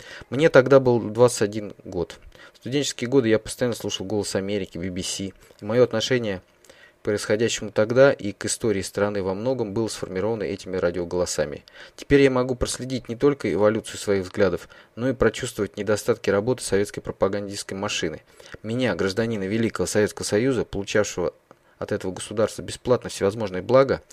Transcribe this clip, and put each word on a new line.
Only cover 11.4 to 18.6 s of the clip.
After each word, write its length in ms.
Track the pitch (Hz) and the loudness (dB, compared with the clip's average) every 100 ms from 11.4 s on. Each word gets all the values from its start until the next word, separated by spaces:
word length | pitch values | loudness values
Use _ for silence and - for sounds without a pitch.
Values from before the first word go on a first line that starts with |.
| 76 71 - - - - | -4 -6 -14 -20 -20 -20
Теперь 280 | - 139 | 2 6
я 60 | 135 | 6
могу 260 | 127 127 123 | 4 -2 -2
проследить 520 | 123 - 127 131 - | -4 -6 -6 -8 -8
не 80 | 117 | 0
только 360 | 143 139 110 | 2 2 -2
эволюцию 460 | 85 107 110 - - | 2 2 2 -4 -8
своих 280 | - 98 90 | -2 0 -2
взглядов, 420 | - 98 87 - - - - | 2 2 2 -6 -20 -20 -6
но 120 | 127 | -4
и 60 | |
прочувствовать 640 | 123 113 - 123 - 98 - | 0 0 0 -6 -6 -6 -4
недостатки 520 | 101 104 - 107 - | -2 0 0 -2 2
работы 320 | 98 110 123 | 0 0 -2
советской 380 | - 98 101 - | 0 0 0 -4
пропагандистской 800 | - - 98 101 101 101 - 98 | -10 -2 -2 -2 -6 -10 -10 -6
машины. 440 | 101 - 85 78 - _ - - | -4 -4 -4 -6 -14 _ -20 -14